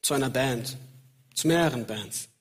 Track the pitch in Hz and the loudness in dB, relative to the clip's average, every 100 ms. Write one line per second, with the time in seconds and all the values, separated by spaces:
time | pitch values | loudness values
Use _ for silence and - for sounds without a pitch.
0 | - 143 135 131 135 120 110 - - - | 0 0 0 0 0 0 -4 -10 -16 -20
1 | _ _ _ - 160 165 165 123 110 110 | _ _ _ -2 4 4 4 2 -4 -6
2 | 104 - - _ | -8 -10 -10 _